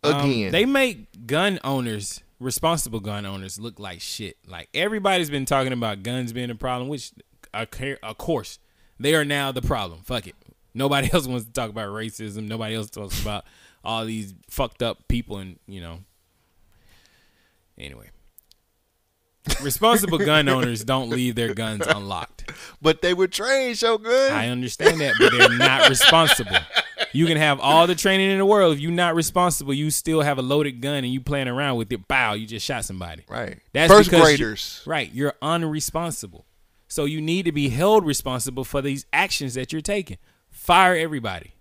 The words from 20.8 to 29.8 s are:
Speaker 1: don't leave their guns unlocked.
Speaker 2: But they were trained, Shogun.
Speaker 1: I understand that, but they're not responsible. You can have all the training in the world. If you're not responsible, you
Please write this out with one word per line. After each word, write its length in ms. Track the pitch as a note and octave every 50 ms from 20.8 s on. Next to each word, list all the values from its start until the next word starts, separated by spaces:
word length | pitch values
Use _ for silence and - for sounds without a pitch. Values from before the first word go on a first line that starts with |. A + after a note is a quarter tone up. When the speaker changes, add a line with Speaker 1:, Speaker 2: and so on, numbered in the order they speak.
| A2
Speaker 1:
don't 260 | A2+ C3 C3 C3 A#2
leave 260 | A#2+ B2+ B2+ B2 A#2
their 180 | A#2 A#2 A2+ -
guns 320 | G2 A2+ A2 A2 G2+ D#3
unlocked. 680 | D3 D#3 G#2 G2+ G2 G2 F2 D#2 - - - - - - - - - - _
Speaker 2:
But 220 | - D#3 D3+ - -
they 100 | F3 F#3
were 140 | F3+ F#3+
trained, 500 | F#3 - - G3+ B3 C4+ C4+ C4 B3 A#3
Shogun. 540 | G3+ A3+ A3+ A3+ G#3+ G#3+ A3+ A#3+ C4 C4+ C4+ C4+
Speaker 1:
I 160 | - - A#2+
understand 500 | B2 B2 B2+ A#2+ - - - - D#3+ D#3+
that, 120 | D3+ C3+ B2 -
but 120 | B2 -
they're 180 | - A#2+ - - A#2
not 300 | A#2+ - - C3 C4 C#4
responsible. 680 | C#4+ C3+ B2 - C4+ - E3 E3 D3+ - - A2+ G2 G2 - - - - - - - - - - - -
You 140 | C#3 E3
can 100 | E3 D#3+
have 220 | D3+ D#3 D3+ C#3+ C3
all 260 | - C3+ D3 D#3+ E3+
the 80 | F3 F3+
training 380 | D#3+ - G3 F#3+ F#3+ F#3+ F#3+
in 80 | G3 F#3+
the 60 | G3
world. 280 | G3 G#3+ G#3 F#3+ E3+ D#3
If 60 | C#3+
you're 120 | D3 E3
not 220 | E3+ F3 F3+ F3 D#3+
responsible, 600 | E3 D#3+ - - F3+ F3+ F3 E3 - C#3+ C3+ C#3
you 180 | C#3